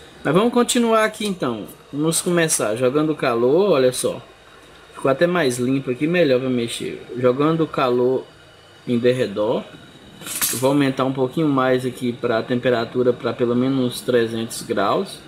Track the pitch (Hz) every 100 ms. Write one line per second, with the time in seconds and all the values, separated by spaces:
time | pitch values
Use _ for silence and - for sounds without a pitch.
0 | - - 143 165 240 240 240 247 233 220
1 | 214 214 208 175 139 110 92 - - 139
2 | 160 160 180 170 160 - 113 113 127 147
3 | 156 151 143 117 123 160 202 143 127 123
4 | 113 87 - - - - - - - -
5 | 143 135 175 180 135 123 123 135 135 123
6 | 151 180 151 127 131 123 117 - - 78
7 | - 120 123 131 151 165 151 - 131 123
8 | 123 131 - - - - - - - 120
9 | 123 127 104 101 107 175 - - - -
10 | - - - - - 120 131 143 135 135
11 | 131 135 131 165 151 135 131 127 127 -
12 | 123 117 117 110 110 123 127 117 117 123
13 | 123 117 120 117 120 120 131 135 123 -
14 | - 123 113 113 113 - - 104 101 156
15 | 202 -